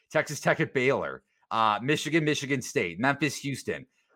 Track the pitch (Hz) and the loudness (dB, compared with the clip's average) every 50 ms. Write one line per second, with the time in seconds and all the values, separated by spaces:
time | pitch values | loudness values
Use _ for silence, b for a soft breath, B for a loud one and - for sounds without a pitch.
0 | _ _ - 156 143 - 147 - - - 156 - 160 - - 131 123 135 131 101 | _ _ -2 0 0 -2 -4 -2 0 0 2 2 0 0 0 2 2 4 2 2
1 | 80 69 65 - - _ _ _ _ _ - 110 113 110 104 101 117 139 156 - | 0 -4 -6 -10 -14 _ _ _ _ _ 0 2 4 4 4 2 0 0 -2 0
2 | - 156 151 165 156 147 147 - 143 131 139 123 - - - 135 101 87 82 90 | 0 0 0 2 2 2 0 0 -2 -2 -2 -2 -2 -2 -2 -2 -2 -2 -2 0
3 | 123 139 139 135 160 135 - - - 143 135 - - 110 82 71 - - _ _ | 0 0 2 0 0 -2 -2 -4 -6 -6 -6 -6 -4 -6 -6 -6 -8 -14 _ _
4 | _ _ _ | _ _ _